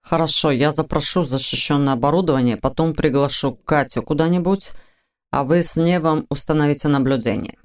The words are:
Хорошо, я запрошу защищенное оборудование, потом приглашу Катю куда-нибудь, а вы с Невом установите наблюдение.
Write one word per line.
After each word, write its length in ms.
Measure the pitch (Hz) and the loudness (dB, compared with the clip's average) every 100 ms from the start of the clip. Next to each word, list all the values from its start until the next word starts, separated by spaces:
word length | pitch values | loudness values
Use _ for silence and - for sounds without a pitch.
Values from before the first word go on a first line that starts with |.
Хорошо, 500 | - 165 160 - 156 | -2 0 0 0 0
я 180 | 131 143 | 2 0
запрошу 540 | 156 160 151 - 185 | 0 -2 -4 -2 -2
защищенное 680 | 147 131 - 127 - 143 139 | -2 -2 -2 -4 0 0 0
оборудование, 640 | 127 139 165 175 135 123 107 | 0 2 2 2 2 2 0
потом 380 | - - 165 | -2 0 -2
приглашу 640 | 156 151 139 139 - 139 131 | 0 0 2 0 -2 -4 -6
Катю 480 | - 151 135 - | -2 0 0 -6
куда-нибудь, 720 | - 151 160 180 175 196 - - - _ _ _ _ | -4 0 2 2 0 -2 -4 -16 -20 _ _ _ _
а 120 | 135 | -4
вы 200 | 139 175 | 2 2
с 120 | 165 - | 2 0
Невом 520 | 165 180 160 156 - | 2 2 2 0 -2
установите 580 | 143 - 156 147 147 151 | -8 0 2 2 0 0
наблюдение. 720 | 143 135 135 113 - - - | 2 2 0 0 -4 -6 -14